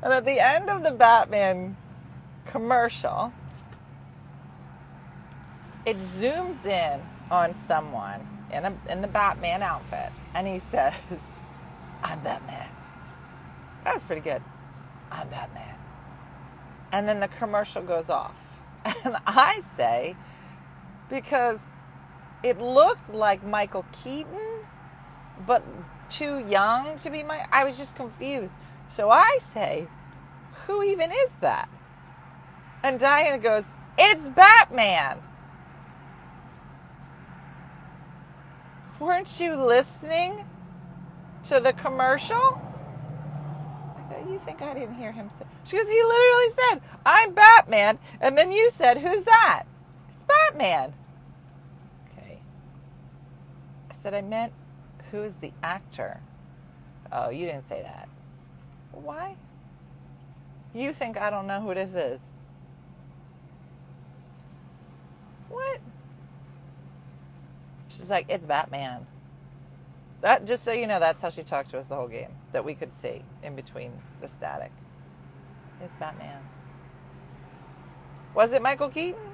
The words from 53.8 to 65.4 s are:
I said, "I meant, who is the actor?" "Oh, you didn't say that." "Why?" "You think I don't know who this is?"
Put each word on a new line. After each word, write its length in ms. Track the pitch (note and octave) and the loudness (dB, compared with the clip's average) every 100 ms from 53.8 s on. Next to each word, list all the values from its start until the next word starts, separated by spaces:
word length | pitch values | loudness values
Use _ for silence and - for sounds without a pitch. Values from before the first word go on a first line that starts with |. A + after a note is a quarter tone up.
| - | -20
I 40 | |
said, 200 | - G3+ | -14 -8
"I 80 | G3+ | -8
meant, 300 | G3 A3 A#3 - - - - - - | -6 -6 -6 -10 -20 -20 -20 -20 -14
who 120 | G#3 | -10
is 140 | G#3 - | -10 -12
the 160 | D#3 - | -16 -10
actor?" 580 | E3 F#3+ - - G2 - - - - - - - - - - | -8 -8 -12 -12 -10 -12 -20 -20 -20 -20 -20 -20 -20 -20 -12
"Oh, 180 | C3 A#2+ | -8 -6
you 160 | C3+ F3 | -8 -10
didn't 220 | C#3+ C3+ | -12 -12
say 140 | - | -14
that." 280 | - - - - - - - - - - - | -14 -18 -20 -20 -20 -20 -20 -20 -20 -20 -20
"Why?" 460 | - D4 D4+ F#4 F#4+ - - - - - - - - - - - - - | -18 -16 -12 -14 -16 -20 -20 -20 -20 -20 -20 -20 -20 -20 -20 -20 -20 -18
"You 180 | A3+ C4+ | -10 -8
think 240 | - A3+ G#3+ | -6 -8 -6
I 120 | G#3 | -6
don't 180 | G3+ G3 | -4 -6
know 140 | G3 | -8
who 120 | G#3+ | -6
this 200 | F#3 F#3+ | -6 -6
is?" 260 | F#3 C#3+ C3 - - - - - - - - - - - - - - - - - - - - - - - - - - - - - - - - | -6 -6 -8 -14 -20 -20 -20 -20 -20 -20 -20 -20 -20 -20 -20 -20 -20 -20 -20 -20 -20 -20 -20 -20 -20 -20 -20 -20 -20 -20 -20 -20 -20 -20 -20